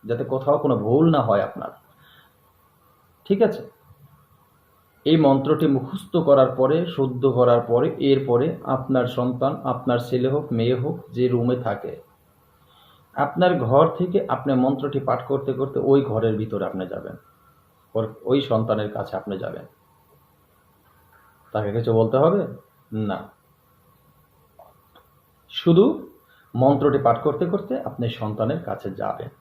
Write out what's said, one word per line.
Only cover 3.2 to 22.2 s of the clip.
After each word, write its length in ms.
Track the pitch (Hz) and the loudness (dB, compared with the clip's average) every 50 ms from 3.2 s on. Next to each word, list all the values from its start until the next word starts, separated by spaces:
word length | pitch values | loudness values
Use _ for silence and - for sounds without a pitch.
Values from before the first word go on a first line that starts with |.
| _ | _
ঠিক 180 | - 196 196 226 | -2 2 2 2
আছে? 280 | 202 - - - - _ _ _ _ - _ - - _ _ _ _ _ _ _ _ _ _ _ _ _ _ _ _ _ _ _ | 0 0 -4 -10 -16 _ _ _ _ -20 _ -20 -20 _ _ _ _ _ _ _ _ _ _ _ _ _ _ _ _ _ _ _
এই 120 | 143 156 | 2 4
মন্ত্রটি 500 | 160 156 139 135 135 135 147 156 147 160 | 4 6 4 4 4 2 0 0 2 2
মুখস্থ 500 | 147 139 131 131 - - 185 - - - | 2 0 0 -2 -4 -10 -12 -12 -4 -2
করার 400 | 175 160 143 143 135 131 127 - | -2 4 4 6 6 6 2 2
পরে, 300 | 127 131 131 147 165 175 | 0 0 2 2 0 -2
শুদ্ধ 400 | 170 - - 135 131 123 123 131 | -4 -2 -2 -2 -2 -2 0 0
করার 340 | 135 123 120 123 123 120 120 | 2 4 4 4 4 4 4
পরে, 360 | 117 - 117 120 135 165 165 - | 2 2 0 2 2 0 -2 0
এরপরে 600 | - 139 139 135 135 135 120 120 131 165 170 - - | 2 2 4 2 2 2 2 2 2 0 -4 -6 -4
আপনার 420 | - 135 135 131 - 135 127 123 | -4 -4 -4 -2 0 0 0 0
সন্তান, 500 | 120 - - 123 123 123 123 135 135 156 | 0 -2 -2 -2 -2 -2 -2 -2 -2 -2
আপনার 420 | - - 139 123 117 - - 123 120 | -4 -4 -6 -6 -4 -2 -2 0 0
ছেলে 300 | 120 - 135 127 123 131 | 0 -2 -2 0 0 0
হোক, 240 | 135 147 147 - 127 | 0 -2 -2 -2 -2
মেয়ে 220 | 117 113 120 127 | 0 0 0 0
হোক, 360 | 123 123 147 170 170 - - | 0 -2 -4 -6 -8 -10 -12
যে 180 | - 120 127 123 | -4 -2 0 2
রুমে 280 | 120 120 117 123 123 | 2 2 2 0 0
থাকে, 500 | 123 - 110 104 - - - - - - _ _ _ _ _ _ _ _ _ _ _ _ _ _ _ _ _ _ _ _ _ _ | 0 -2 -4 -6 -6 -8 -12 -14 -14 -18 _ _ _ _ _ _ _ _ _ _ _ _ _ _ _ _ _ _ _ _ _ _
আপনার 400 | - 139 143 - 170 175 180 180 | -4 -4 -4 0 0 2 2 2
ঘর 420 | 160 123 113 123 139 160 165 - | 2 0 2 4 4 4 4 2
থেকে 300 | - 180 180 175 196 - - | -2 -4 -2 -2 -2 -2 -2
আপনি 260 | 123 131 - 143 135 | -4 -4 -2 0 0
মন্ত্রটি 460 | 127 127 131 143 135 139 143 139 139 | 2 2 2 0 0 -4 -4 -4 -4
পাঠ 260 | 131 - 120 123 - | -2 -2 -2 -2 -2
করতে 260 | - 139 135 135 135 131 | -4 -4 -4 -2 -4 -4
করতে 260 | 127 135 135 135 - | -4 -4 -4 -4 -2
ওই 240 | - 139 139 143 127 | 2 4 4 4 4
ঘরের 340 | 117 107 110 110 113 110 | 2 -2 0 0 0 0
ভিতরে 300 | 104 107 110 - 101 98 | -2 -4 -4 -4 -6 -6
আপনি 200 | 90 - 95 92 | -4 -6 -6 -8
যাবেন, 300 | 92 - - - - - - _ _ _ _ _ _ _ _ _ _ _ _ _ _ _ | -8 -8 -10 -12 -12 -16 -16 _ _ _ _ _ _ _ _ _ _ _ _ _ _ _
ওর, 200 | 110 110 107 - - - | -4 -4 -4 -6 -12 -2
ওই 160 | 113 127 143 | 0 0 0
সন্তানের 520 | 135 - 120 110 113 117 110 107 104 104 104 | 2 2 0 0 2 0 -2 -2 -2 -4 -6
কাছে 240 | - 98 - - | -8 -8 -6 -8
আপনি 220 | 95 - 104 98 95 | -8 -6 -6 -8 -8
যাবেন। 280 | - - - - - - _ _ _ _ _ _ _ _ _ _ _ _ _ _ _ _ _ _ _ _ _ _ _ _ _ _ _ _ _ _ _ _ _ _ _ _ - | -8 -10 -10 -12 -14 -18 _ _ _ _ _ _ _ _ _ _ _ _ _ _ _ _ _ _ _ _ _ _ _ _ _ _ _ _ _ _ _ _ _ _ _ _ -6
তাকে 200 | 110 107 101 101 | -6 -4 -2 -4
কিছু 200 | 117 117 117 113 | -4 -2 0 2
বলতে 240 | 113 113 110 110 | 2 2 2 2
হবে 300 | 131 | 2